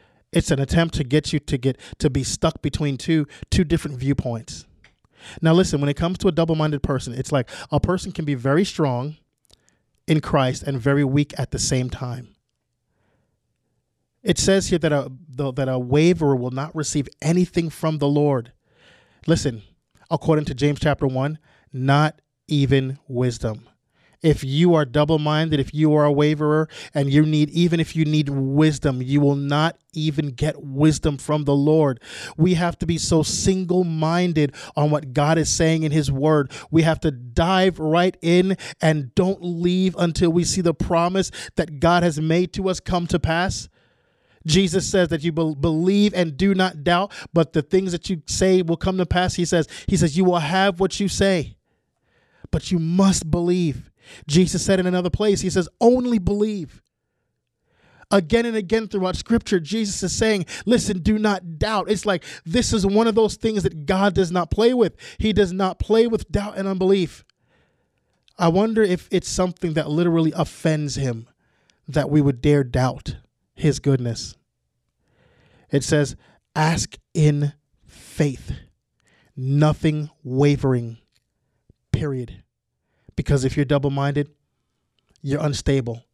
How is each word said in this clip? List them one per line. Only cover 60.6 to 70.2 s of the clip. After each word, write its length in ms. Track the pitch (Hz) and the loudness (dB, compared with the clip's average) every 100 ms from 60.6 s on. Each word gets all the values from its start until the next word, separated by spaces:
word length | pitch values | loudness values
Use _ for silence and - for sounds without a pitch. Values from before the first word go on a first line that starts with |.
"Listen, 360 | - 240 - 190 | 0 2 2 -2
do 180 | 165 214 | 0 0
not 400 | 214 196 180 156 | 0 -2 -4 -4
doubt." 320 | 208 214 175 | -2 -2 -2
It's 160 | 208 208 | -2 0
like 160 | 180 - - | -2 -4 -16
this 280 | 165 214 - | -4 -2 0
is 140 | 220 196 | 0 2
one 220 | 202 226 | 2 2
of 80 | 220 | 2
those 180 | 214 | 0
things 300 | - 226 214 | 0 -2 0
that 200 | 185 165 | -2 -4
God 300 | 143 190 202 | -2 0 2
does 160 | 190 180 | 2 0
not 200 | 180 165 | 0 -2
play 220 | - 233 | 2 2
with. 200 | 254 190 - - - | 4 0 -2 -16 -4
He 140 | 220 | 0
does 200 | 202 190 | 2 0
not 280 | 185 190 170 | 0 -4 -2
play 260 | - 220 233 | 0 2 2
with 240 | 226 - | 0 -2
doubt 260 | 202 208 196 | -4 -4 -6
and 120 | 196 | -4
unbelief. 560 | 190 190 196 165 - _ _ _ _ _ _ _ _ _ _ _ - | 0 2 2 0 -6 _ _ _ _ _ _ _ _ _ _ _ -2
I 100 | 170 | 2
wonder 340 | 175 220 220 | 2 2 2
if 260 | 208 180 - | 2 0 -2
it's 180 | 185 - | -4 -2
something 460 | - 180 175 175 | -2 -2 -2 -4
that 160 | 156 151 | -2 -2
literally 420 | 151 175 165 | 0 2 2